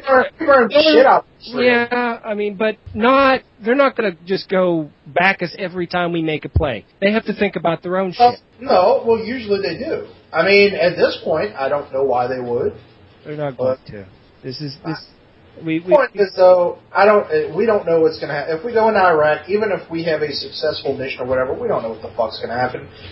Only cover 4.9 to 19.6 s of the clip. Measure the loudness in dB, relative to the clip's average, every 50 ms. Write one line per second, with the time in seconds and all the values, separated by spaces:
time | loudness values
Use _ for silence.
4.9 | -10 _ -14 -6 0 2 2 2 2 0 -4 -10 -8 -8 -10 -8 -6 -6 -6 -4
5.9 | -2 -2 -2 0 -2 -2 -2 -2 -2 -4 -4 -2 -2 -2 0 -2 -2 -6 -10 _
6.9 | _ -2 0 0 0 0 -2 -4 -4 -2 -2 -2 -2 -2 -2 -2 -2 -2 -4 -4
7.9 | -2 -2 -2 -2 2 4 4 4 4 2 _ _ _ -10 -2 0 2 4 4 4
8.9 | 4 2 2 0 0 0 0 -4 -8 -8 -4 -4 -2 -2 -2 -4 -6 -6 -6 -6
9.9 | -6 -8 -8 -10 -18 -20 _ _ -2 -2 2 4 6 6 6 4 2 2 0 0
10.9 | 0 2 0 0 0 -2 -4 -2 -2 -2 -2 -4 -6 -4 -4 -2 -2 -4 -4 -4
11.9 | -4 -2 -2 0 0 0 -2 -2 -4 -6 -6 -4 -4 -2 -4 -4 -6 -8 -16 -20
12.9 | -20 _ -20 -20 _ _ -16 -14 -10 -8 -8 -8 -6 -4 -2 -2 -4 -4 _ -16
13.9 | -18 -18 -18 -18 -20 -20 _ _ _ _ -14 -14 -12 -10 -10 -12 -12 -12 -10 -10
14.9 | -10 -10 -12 -20 _ _ _ _ _ _ _ _ -20 -12 -8 -6 -6 -4 -2 2
15.9 | 2 2 2 2 0 -2 -2 -2 2 4 6 6 6 6 4 0 -2 -8 -12 _
16.9 | 0 2 4 4 4 4 2 0 -2 -2 -2 -2 -2 -2 0 2 0 0 0 0
17.9 | 2 4 2 2 0 -2 -8 -6 -6 -6 -4 -4 -6 -6 -6 -2 0 2 2 2
18.9 | 4 4 4 4 4 4 4 2 2 0 -2 -2 -2 -2